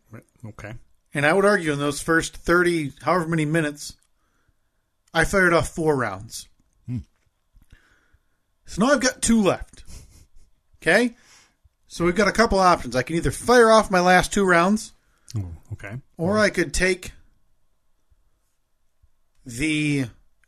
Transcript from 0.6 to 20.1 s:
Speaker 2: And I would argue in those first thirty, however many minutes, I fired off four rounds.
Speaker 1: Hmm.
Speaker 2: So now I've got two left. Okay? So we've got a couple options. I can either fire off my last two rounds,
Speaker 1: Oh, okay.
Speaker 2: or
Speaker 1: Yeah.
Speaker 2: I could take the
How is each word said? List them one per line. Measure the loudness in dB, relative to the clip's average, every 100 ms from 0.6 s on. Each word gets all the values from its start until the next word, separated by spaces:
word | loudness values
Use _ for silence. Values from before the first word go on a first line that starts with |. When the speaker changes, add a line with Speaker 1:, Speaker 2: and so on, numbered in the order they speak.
| -16 -16 -20 _ _
Speaker 2:
And | -2 0
I |
would | 2 2
argue | 0 -2
in | -4
those | -4 -6
first | -2 -2 -2 -8
thirty, | 0 2 2 -2 -6 -6
however | -2 -2 -2
many | -2 -2
minutes, | -2 -4 -8 -16 -20 _ _ _ _ _ _ _ _ _ _ _
I | -2
fired | 0 2 4
off | 2 0
four | -2 0 0
rounds. | -2 -8 -14 -18 -20 _ _ _ -12
Speaker 1:
Hmm. | -12 -12 _ _ _ _ _ _ -20 _ _ _ _ _ _ _ _ -14
Speaker 2:
So | -2
now | 2
I've | 2
got | 0 -2
two | 0 2
left. | 2 0 -6 -18 -20 -20 -20 -20 _ -20 -20 _ _ _
Okay? | 0 2 0 -6 _ _ _ _ _ _ _
So | -4
we've | -2
got | 0 0
a |
couple | 2 2 4
options. | 4 2 0
I | -4
can | -2 -2
either | -4
fire | -4 2 4 6
off | 4 4
my | 2
last | 4 4 2
two | 0
rounds, | 2 4 4 0 -4 -18 _ _ _ -10
Speaker 1:
Oh, | -8 -12 -16
okay. | -16 -14 -16 -16 -6
Speaker 2:
or | -2 2
Speaker 1:
Yeah. |
Speaker 2:
I | 2
could | 0 -2
take | 0 0 0 -6 -20 -20 _ _ _ _ _ _ _ _ _ _ _ _ _ _ _ _ _ _ _ _ _
the | -18 -8 -4 -2 -2 -2 -4